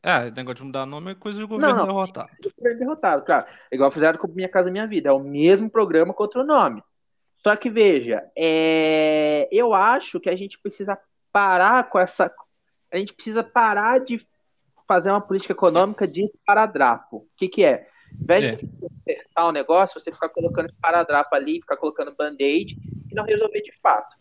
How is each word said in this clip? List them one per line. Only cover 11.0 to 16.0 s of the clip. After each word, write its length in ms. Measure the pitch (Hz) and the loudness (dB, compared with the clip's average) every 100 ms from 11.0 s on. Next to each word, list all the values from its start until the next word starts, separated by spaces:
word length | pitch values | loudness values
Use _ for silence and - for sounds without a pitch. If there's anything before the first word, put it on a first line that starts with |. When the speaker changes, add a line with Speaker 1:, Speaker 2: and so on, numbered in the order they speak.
| _ _ _ | _ _ _
Speaker 2:
parar 560 | 202 196 180 190 247 247 | 0 2 4 4 4 2
com 100 | 196 | 0
essa... 320 | 180 - 180 - - _ _ _ _ | 0 0 -2 -2 -20 _ _ _ _
a 40 | 185 | -8
gente 160 | 202 | -8
precisa 280 | _ 226 220 | _ -6 -6
parar 560 | 226 240 226 202 220 254 | -2 0 2 2 2 0
de 240 | 262 233 _ _ _ _ _ _ _ | 0 -10 _ _ _ _ _ _ _
fazer 240 | 185 185 | 0 2
uma 100 | 202 | -2
política 320 | 202 190 - | -2 -6 -6
econômica 540 | - 180 160 202 208 | 0 2 4 0 -2